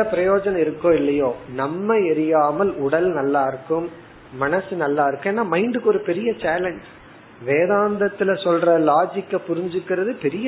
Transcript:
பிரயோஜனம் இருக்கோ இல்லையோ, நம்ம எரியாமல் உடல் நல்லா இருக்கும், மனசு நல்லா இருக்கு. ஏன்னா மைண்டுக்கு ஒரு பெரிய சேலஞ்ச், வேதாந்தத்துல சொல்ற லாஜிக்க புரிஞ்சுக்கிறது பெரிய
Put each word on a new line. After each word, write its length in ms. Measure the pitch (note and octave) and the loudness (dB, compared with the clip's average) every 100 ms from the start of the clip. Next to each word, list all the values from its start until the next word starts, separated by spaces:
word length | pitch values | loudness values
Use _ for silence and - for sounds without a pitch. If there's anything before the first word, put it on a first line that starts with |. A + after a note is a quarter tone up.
பிரயோஜனம் 600 | G#3+ E3+ F#3 G3 G3 F#3+ | 2 0 2 2 2 0
இருக்கோ 280 | D#3 D3+ F3 | 0 2 2
இல்லையோ, 380 | D#3 C#3+ C#3+ C3+ A#2+ - | 4 4 2 0 -2 -8
நம்ம 440 | B2+ C#3 E3+ G3+ A3+ F3+ | -6 -4 -2 0 2 2
எரியாமல் 640 | D#3 D#3 D#3 D3 D3+ G3 D#3+ | 0 2 4 4 2 0 0
உடல் 320 | C#3 D#3+ F3+ | 0 2 2
நல்லா 300 | D#3+ C#3 C#3+ C3+ | 0 0 0 0
இருக்கும், 440 | C3 - D#3+ E3+ - - - - B2+ | -2 -4 -4 -4 -10 -20 -20 -18 -4
மனசு 400 | C#3 F3+ F#3 F3+ | -2 -2 -2 -2
நல்லா 280 | D3 D3 C#3+ | 0 2 0
இருக்கு. 260 | C3+ G3+ | 0 -2
ஏன்னா 140 | G#3+ G#3+ | -2 0
மைண்டுக்கு 440 | E3 A3+ B3 A3 | 0 0 0 0
ஒரு 100 | G3 | 0
பெரிய 280 | - F3 A#3 G#3+ | 0 -2 -2 -2
சேலஞ்ச், 500 | F3 E3+ F#3 G2+ - - - - - - | -2 -2 -4 -8 -14 -20 -20 -20 -20 -10
வேதாந்தத்துல 880 | A#2+ C#3+ F3+ G3+ G#3 G#3 G3+ G3 F#3+ F#3 | 0 2 4 2 2 0 -2 0 0 0
சொல்ற 400 | F3+ E3+ E3+ E3 | 0 2 4 4
லாஜிக்க 560 | D#3 D3 F3+ F#3 F#3 F#3+ | 4 4 2 -2 -6 -6
புரிஞ்சுக்கிறது 720 | - E3 F3+ F3 E3+ F3+ G3+ - | -4 -4 -4 -4 -4 -2 -2 -2
பெரிய 300 | D3 E3+ | -4 -2